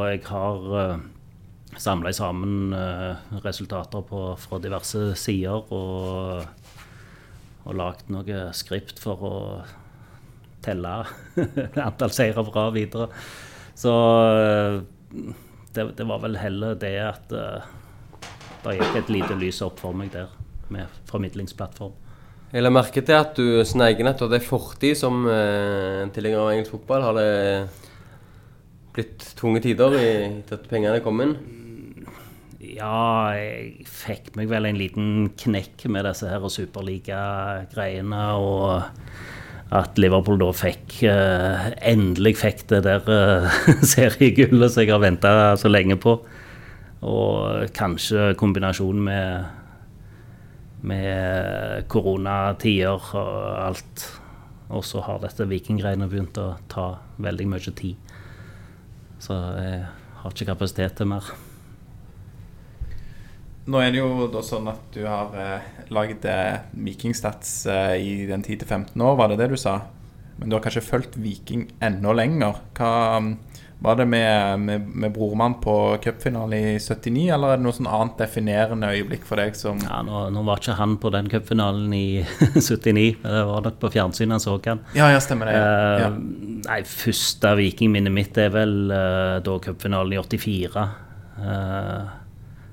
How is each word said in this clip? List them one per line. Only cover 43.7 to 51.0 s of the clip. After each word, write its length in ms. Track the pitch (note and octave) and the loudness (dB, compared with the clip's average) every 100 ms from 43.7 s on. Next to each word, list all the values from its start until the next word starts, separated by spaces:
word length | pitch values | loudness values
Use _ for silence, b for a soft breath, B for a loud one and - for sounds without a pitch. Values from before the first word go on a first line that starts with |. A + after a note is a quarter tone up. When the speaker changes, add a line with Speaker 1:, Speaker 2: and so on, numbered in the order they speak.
| - C#3 | 8 8
Speaker 1:
seriegullet 800 | - A#2+ - C3 A#2 C3 B2 A#2+ | 6 6 6 6 8 8 8 6
som 120 | A#2+ | 6
jeg 80 | G#2+ | 6
har 80 | G#2 | 6
ventet 640 | G2 E2+ G2+ G#2+ G#2 G2+ | 6 6 6 8 8 6
så 100 | G#2+ | 6
lenge 240 | G2+ F#2 F#2+ | 6 6 4
på. 220 | A#2 A2+ B B B B B B B B | 4 4 B B B B B B B B
Og 720 | G#2+ G#2+ G#2 G#2 G#2 G#2 G#2+ | -2 0 2 0 0 -2 -4
kanskje 600 | - G2 E2 - G#2 G2+ F#2 | -4 -4 -2 0 2 4 4
kombinasjonen 680 | G#2 F#2+ F#2+ F#2 F#2+ G2+ | 2 2 0 0 0 0
med, 440 | G2 G2 F#2 F2+ F#2 B B B B B B B B B B B B - | 0 -2 -2 -4 -8 B B B B B B B B B B B B -12
med 1080 | G2 G2 | -6 -4